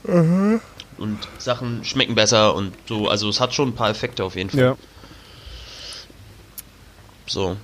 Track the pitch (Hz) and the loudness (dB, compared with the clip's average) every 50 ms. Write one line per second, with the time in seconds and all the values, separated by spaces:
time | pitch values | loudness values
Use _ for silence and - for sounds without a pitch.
0 | - - 185 175 165 160 175 190 196 208 220 226 - - - - - - - - | -2 2 4 4 6 6 4 4 4 4 2 0 -2 -6 -18 -20 -20 -16 -12 -8
1 | - 107 107 104 - - - - - 127 123 120 131 120 120 113 - - - 135 | -6 -6 -6 -6 -8 -12 -14 -8 -4 -4 -4 -2 -4 -6 -6 -6 -6 -4 0 0
2 | 127 - 117 110 107 107 117 110 107 107 78 87 101 95 90 - - - 117 107 | 0 2 2 2 4 6 6 6 6 6 4 2 -2 -6 -8 -10 -10 -6 -4 -2
3 | 104 - - 104 107 104 101 - 127 123 - - 143 131 117 120 117 107 107 - | 0 0 0 0 0 -2 0 0 0 0 0 0 0 0 0 0 0 0 0 -2
4 | - 117 - - 98 92 - 92 92 95 - 139 127 123 131 - - - - - | -4 -6 -4 -4 -6 -6 -4 -6 -6 -2 2 4 4 4 2 0 -8 -20 -20 -20
5 | - - - - - - - - - - - - - - - - - - - - | -20 -20 -20 -20 -20 -20 -20 -20 -20 -18 -18 -18 -18 -18 -18 -18 -16 -16 -16 -16
6 | - - - - - - - - - - - - - - - - - - - - | -18 -20 -20 -20 -20 -20 -20 -20 -20 -20 -18 -18 -18 -18 -20 -20 -20 -20 -20 -20
7 | - - - - - - - 95 98 90 90 104 | -20 -20 -20 -16 -12 -6 -4 -2 -2 -2 -4 -6